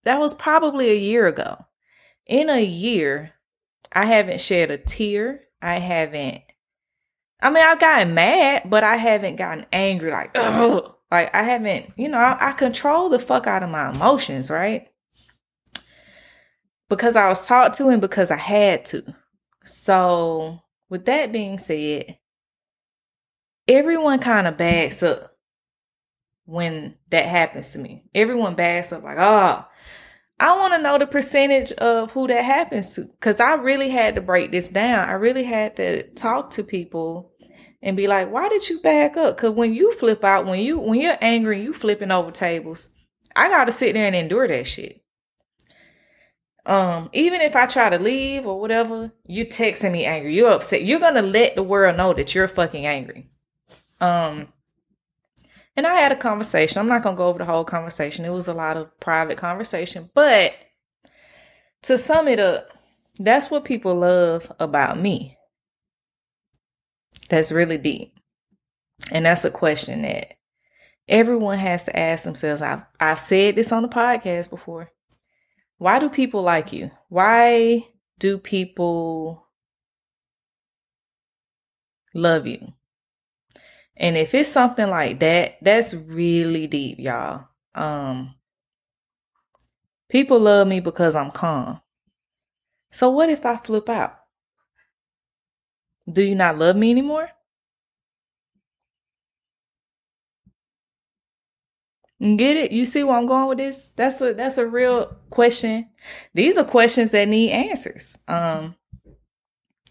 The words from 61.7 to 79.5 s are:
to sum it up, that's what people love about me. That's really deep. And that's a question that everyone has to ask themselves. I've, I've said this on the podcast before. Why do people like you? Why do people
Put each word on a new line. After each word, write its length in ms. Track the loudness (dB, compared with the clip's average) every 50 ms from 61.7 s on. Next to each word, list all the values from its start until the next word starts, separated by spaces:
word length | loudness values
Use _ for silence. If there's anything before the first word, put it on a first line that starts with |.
| _ _
to 140 | -2 0 0
sum 320 | 2 2 2 2 2 2 2
it 120 | 2 2
up, 300 | 2 2 0 -2 -4 -12 -20 _ _ _ _ _ _ _ -12 -2
that's 320 | 2 4 4 4 2 0
what 140 | -2 -4 -2
people 300 | -4 -6 -4 -2 -2 0
love 580 | 2 2 4 4 4 4 2 0 -2 -6 -10 -8 -6
about 400 | -6 -2 0 0 0 0 -2 -2
me. 400 | -4 -4 -4 -4 -8 -12 -20 _ _ _ _ _ _ _ _ _ _ _ _ _ _ _ _ _ _ _ _ _ _ _ _ _ _ _ _ _ _ _ _ _ _ _ -20 -18 -6 -2
That's 240 | 0 0 0 0
really 260 | 0 0 0 0 -2 -4
deep. 360 | -4 -6 -6 -6 -10 -16 _ _ _ _ _ _ _ _ _ _ _ _ _ _ _ _ _ -12 -8 -6
And 120 | -2 0 2
that's 180 | 2 2 2 0
a 60 | -2
question 520 | -2 -2 0 0 0 -2 -4 -6 -6 -6
that 320 | -6 -6 -6 -8 -10 -14 -18 _ _ _ _ _ _ _ _ _ _ _ _ _ _ 2
everyone 500 | 2 4 4 4 2 0 0 -2 -2 -2
has 260 | -2 -2 -2 -2 -4
to 140 | -4 -4 -2
ask 260 | -2 -2 -2 -4 -4
themselves. 360 | -6 -6 -6 -4 -4 -4 -4
I've, 220 | -6 -6 -8 -8 -12 _ _ -2
I've 200 | 0 0 0 0
said 340 | 0 2 4 4 4 2 2
this 160 | 2 0 0
on 100 | 0 0
the 60 | -2 -2
podcast 600 | -2 0 0 0 0 -2 -2 -6 -6 -6 -6 -8
before. 420 | -12 -16 -16 -16 -16 -16 -16 -18 _ _ _ _ _ _ _ _ _ _ _ _ _ _ _ _ _ -2
Why 220 | 2 2 4 4
do 80 | 2 0
people 340 | -2 -2 -2 -2 -2 -2
like 300 | 0 0 0 0 -2 -6
you? 180 | -10 -12 -12 -14 -16 _ _ -4
Why 800 | 0 2 4 4 6 6 6 6 4 4 4 2 2 0 -2 _ _ _ _ _ _ -4
do 200 | -2 -2 -2 -4
people 1080 | -6 -6 -4 -4 -4 -4 -6 -4 -2 -2 -2 -2 -4 -6 -6 -8 -8 -10 -12 -14 _ _